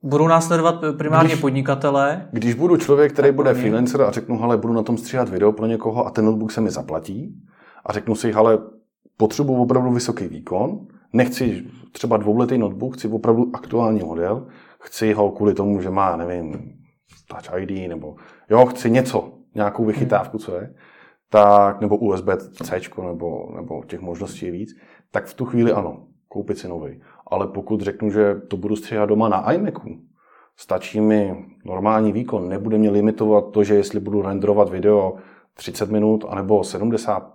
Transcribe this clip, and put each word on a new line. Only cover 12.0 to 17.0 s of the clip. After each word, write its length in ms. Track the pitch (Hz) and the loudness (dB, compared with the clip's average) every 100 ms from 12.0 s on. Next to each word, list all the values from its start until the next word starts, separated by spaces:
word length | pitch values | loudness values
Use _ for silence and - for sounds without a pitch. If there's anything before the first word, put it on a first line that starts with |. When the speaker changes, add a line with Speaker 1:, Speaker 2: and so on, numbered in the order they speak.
| 127 110 | 0 0
Speaker 2:
dvouletý 400 | 104 110 123 127 | 2 0 2 0
notebook, 360 | 104 95 131 | 0 -4 -8
chci 140 | 131 110 | -8 -6
opravdu 420 | 110 117 113 120 | -2 2 2 2
aktuální 460 | - - 117 117 110 | -4 -6 -2 0 0
model, 440 | 85 82 87 120 127 - - _ | -2 -4 -4 -4 -8 -20 -20 _
chci 340 | - - 110 | -20 -4 0
ho 180 | 104 101 | 2 0
kvůli 220 | - 104 | 2 0
tomu, 280 | 98 101 98 | 2 0 -2
že 80 | 92 | -2
má, 260 | 92 98 85 | -2 -2 -2
nevím, 360 | 87 90 80 73 73 - _ _ | -6 -6 -8 -12 -14 -20 _ _